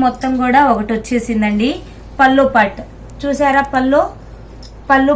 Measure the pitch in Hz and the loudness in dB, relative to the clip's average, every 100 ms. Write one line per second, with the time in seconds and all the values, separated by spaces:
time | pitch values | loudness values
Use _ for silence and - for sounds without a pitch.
0 | 254 247 262 254 254 262 285 208 214 226 | 0 0 -4 -2 2 4 2 0 -4 -6
1 | - 240 233 214 208 208 247 339 - - | -2 -4 -2 -2 0 0 -2 -4 -10 -18
2 | - - 262 269 269 240 196 - - - | -16 2 4 4 4 2 0 -2 -16 -18
3 | - - 285 277 285 277 269 262 262 285 | -18 -8 -4 0 2 2 0 -2 2 2
4 | - - - - - - - - - 269 | 0 -6 -18 -20 -20 -18 -18 -16 2 2
5 | 269 | 4